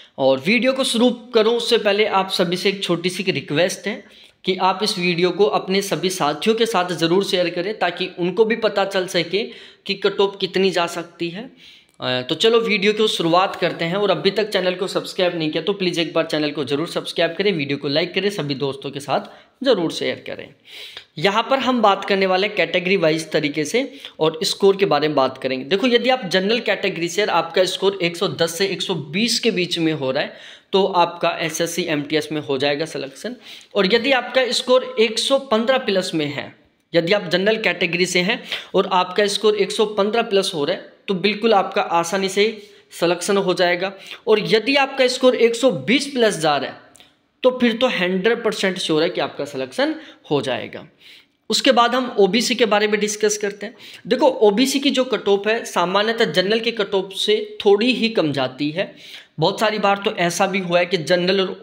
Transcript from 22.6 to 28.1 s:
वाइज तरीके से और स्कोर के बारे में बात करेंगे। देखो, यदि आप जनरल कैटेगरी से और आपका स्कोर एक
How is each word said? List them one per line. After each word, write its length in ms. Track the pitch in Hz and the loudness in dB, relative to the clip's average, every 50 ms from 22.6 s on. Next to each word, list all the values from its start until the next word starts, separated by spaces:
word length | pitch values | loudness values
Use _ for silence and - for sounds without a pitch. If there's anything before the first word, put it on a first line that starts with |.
| 165 165 165 180 180 180 202 190 | -2 0 0 -2 0 0 2 2
वाइज 320 | 165 156 160 165 160 - | 4 2 2 0 -2 -2
तरीके 340 | - 160 151 147 143 156 151 | -2 -2 0 -2 -2 -4 -4
से 260 | 151 - 240 277 - - - - - - - | -2 -2 -2 -2 -4 -8 -14 -20 -16 -4 -2
और 180 | 160 160 160 - 196 | 0 0 0 0 -4
स्कोर 320 | - - - 202 196 190 | -4 -2 2 4 4 4
के 100 | 190 202 | 4 2
बारे 220 | 160 151 143 147 156 | 2 2 2 2 2
में 60 | 151 | 2
बात 220 | 139 131 127 - - | 2 2 2 0 -4
करेंगे। 260 | - 127 131 131 131 | -6 -4 -4 -6 -4
देखो, 220 | 139 175 196 247 | -2 -2 0 2
यदि 240 | 254 233 233 214 254 | 2 2 2 2 2
आप 140 | 254 262 220 | 0 0 0
जनरल 340 | 170 160 185 185 202 226 240 | -2 -2 0 0 0 0 0
कैटेगरी 480 | 233 220 196 190 - 196 165 165 165 170 | 0 -2 -2 0 -2 -4 -2 -2 -4 -4
से 140 | 170 208 208 | -2 -2 0
और 80 | 190 | 0
आपका 340 | 131 135 135 - - 196 185 | 0 0 0 0 2 2 2
स्कोर 320 | 180 - - 185 196 196 - 175 | 2 0 0 0 0 0 0 -2
एक 140 | 175 | -4